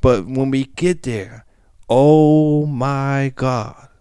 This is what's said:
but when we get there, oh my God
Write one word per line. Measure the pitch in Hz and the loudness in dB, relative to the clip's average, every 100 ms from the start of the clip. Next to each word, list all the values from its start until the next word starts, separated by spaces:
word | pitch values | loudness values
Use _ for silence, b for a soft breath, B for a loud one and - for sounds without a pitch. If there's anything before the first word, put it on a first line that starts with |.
but | 135 117 92 | 2 0 -2
when | 131 135 | -4 -2
we | 135 | -4
get | 135 - 175 180 | -6 -4 -4 -4
there, | - 113 98 113 _ _ _ _ - | -6 -10 -10 -18 _ _ _ _ -2
oh | 120 143 156 151 156 156 151 151 | 2 4 6 6 4 2 0 -2
my | 135 131 139 139 139 139 131 | -4 -4 -4 -4 -2 -4 -4
God | 131 127 104 - - _ | -4 -4 -6 -14 -20 _